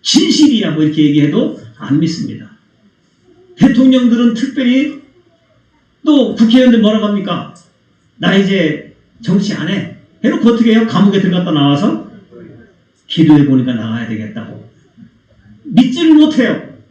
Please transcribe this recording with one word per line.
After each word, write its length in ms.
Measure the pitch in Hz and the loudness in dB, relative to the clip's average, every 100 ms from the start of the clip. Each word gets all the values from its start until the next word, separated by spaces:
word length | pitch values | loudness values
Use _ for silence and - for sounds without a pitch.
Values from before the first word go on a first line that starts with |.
진실이야." 680 | - - 320 302 285 220 185 | 0 0 0 2 2 2 -2
뭐 120 | 156 | -2
이렇게 180 | 151 156 | -2 0
얘기해도 560 | 151 147 147 202 320 - - - | 0 2 0 0 -4 -8 -20 -18
안 240 | - 147 | -4 -2
믿습니다. 500 | 165 - 208 107 - _ _ _ _ _ _ _ _ _ _ - | -2 -6 -10 -12 -18 _ _ _ _ _ _ _ _ _ _ 0
대통령들은 760 | 269 240 262 262 247 233 240 | 2 4 4 4 2 2 0
특별히, 680 | 220 269 277 247 262 302 - _ _ _ _ _ _ _ _ _ _ | 0 -6 -2 0 0 -2 -8 _ _ _ _ _ _ _ _ _ _
또 300 | 311 285 214 | 0 2 2
국회의원들 460 | 190 226 254 247 226 | 0 2 4 4 4
뭐라고 260 | 208 214 208 | 2 0 -2
합니까? 480 | 202 175 170 - - _ _ _ _ _ _ | -4 -4 -8 -10 -20 _ _ _ _ _ _
"나 180 | 175 | -2
이제 600 | 196 190 196 160 - - _ _ _ | 0 0 0 -2 -4 -12 _ _ _
정치 300 | - 196 - | -4 -2 -2
안 140 | - 156 | -6 -6
해." 280 | 196 - - _ _ | -6 -8 -14 _ _
해놓고 240 | 233 - 233 | -4 0 0
어떻게 240 | 233 226 | 2 2
해요? 140 | 220 226 | 2 0
감옥에 340 | 175 202 196 | 0 0 2
들어갔다 300 | 175 175 170 | -2 -2 -2
나와서 600 | 151 143 143 220 330 - - _ 120 113 - - _ _ _ _ | 0 0 0 -2 -4 -10 -20 _ -20 -20 -20 -20 _ _ _ _
"기도해 360 | - 156 147 | 0 4 4
보니까 300 | 135 131 123 | 4 0 -2
나가야 340 | 117 110 113 113 | -6 -6 -8 -8
되겠다고." 600 | 110 - 113 - - - _ _ _ - _ _ _ _ - | -10 -10 -14 -14 -18 -20 _ _ _ -20 _ _ _ _ -20
믿지를 500 | 311 233 - 339 320 | -2 2 2 2 2
못해요. 580 | 302 302 254 226 - - - _ | 4 4 0 -2 -4 -10 -20 _